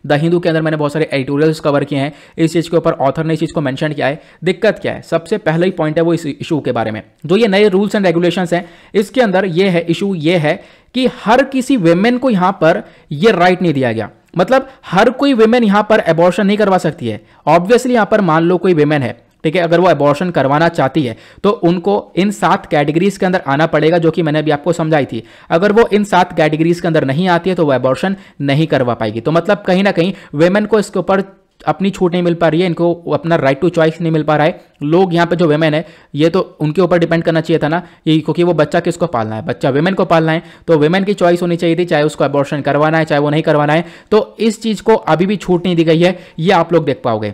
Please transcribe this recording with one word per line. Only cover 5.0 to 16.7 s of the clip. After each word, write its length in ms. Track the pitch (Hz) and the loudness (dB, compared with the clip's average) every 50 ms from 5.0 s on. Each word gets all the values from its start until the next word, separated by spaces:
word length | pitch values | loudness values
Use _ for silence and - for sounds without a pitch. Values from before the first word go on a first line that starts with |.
| - | -8
सबसे 340 | - 165 165 165 - 220 208 | -4 -4 -4 -2 -4 -6 -4
पहला 260 | - 160 151 165 175 | -2 -2 0 0 0
ही 60 | 190 190 | -2 -2
पॉइंट 240 | - 156 151 151 | -2 -4 -2 0
है 60 | 165 165 | 0 0
वो 100 | 170 170 | 0 0
इस 120 | 160 - | -2 -4
इशू 340 | 147 - - - - 165 143 | -8 -10 -10 -6 -4 -4 -4
के 120 | - 135 | -4 -4
बारे 200 | 120 117 113 110 | -4 -2 -4 -4
में। 100 | 107 107 - _ _ _ - | -6 -10 -14 _ _ _ -4
जो 120 | 147 180 | -2 0
ये 100 | 214 233 | 2 2
नए 220 | 208 190 202 208 208 | 2 2 2 2 2
rules 260 | 180 190 208 196 220 | 2 0 0 0 -2
and 100 | 214 196 | 0 0
regulations 480 | 180 165 170 175 175 170 196 180 170 170 | 0 0 2 0 0 0 -2 -4 -2 -2
हैं 120 | 175 175 - - - - - - | -4 -4 -8 -20 -20 -20 -4 -2
इसके 260 | 196 214 - - 262 | -2 -2 0 0 0
अंदर 240 | 247 208 180 185 202 | 0 2 0 0 -2
ये 220 | 185 160 170 196 196 | 0 0 0 0 2
है, 120 | 175 170 | 0 0
इशू 320 | 170 170 165 - 202 202 196 | -2 -2 -4 -2 -2 -4 -4
ये 220 | 165 143 160 185 | -2 -2 0 0
है 220 | 175 151 151 170 196 - - - _ _ _ - | 0 0 -2 -2 -4 -8 -20 -20 _ _ _ -4
कि 100 | 247 262 240 - | -2 -2 -2 -4
हर 280 | - - 196 233 262 277 | -4 0 2 2 2 2
किसी 300 | 277 269 262 240 - 277 | 0 -4 -6 -2 0 -2
वुमेन 400 | 240 165 165 170 180 202 240 247 | 2 2 2 2 2 2 0 0
को 120 | 247 269 262 | 0 0 0
यहाँ 220 | 226 180 180 185 196 | 0 2 0 0 0
पर 280 | - - 160 175 208 - - - _ _ _ 156 | 2 2 2 2 0 -4 -12 -20 _ _ _ -6
ये 180 | 143 175 226 | 2 2 2
राइट 300 | 202 170 175 185 180 175 | 4 4 2 2 2 2
नहीं 120 | 185 170 151 | 0 -2 0
दिया 180 | 139 127 120 | 0 -2 -2
गया, 180 | 110 110 104 - - _ _ _ - | -2 -4 -6 -8 -12 _ _ _ -2
मतलब 320 | 165 185 196 262 269 269 - - _ - | -2 0 2 2 0 0 -4 -18 _ -12
हर 240 | - - 185 220 247 | -2 0 2 2 2
कोई 220 | 240 - 285 285 269 | 2 0 0 0 4
वुमेन 300 | 220 220 220 233 254 233 | 4 4 4 4 2 2
यहाँ 220 | 208 196 208 202 - | 2 2 2 2 2
पर 100 | 220 220 | 0 0
अबॉर्शन 460 | - 165 160 160 170 180 170 - 208 | 2 0 2 2 2 2 2 2 0
नहीं 100 | 190 208 | 0 2
करवा 200 | 202 214 196 | 2 2 2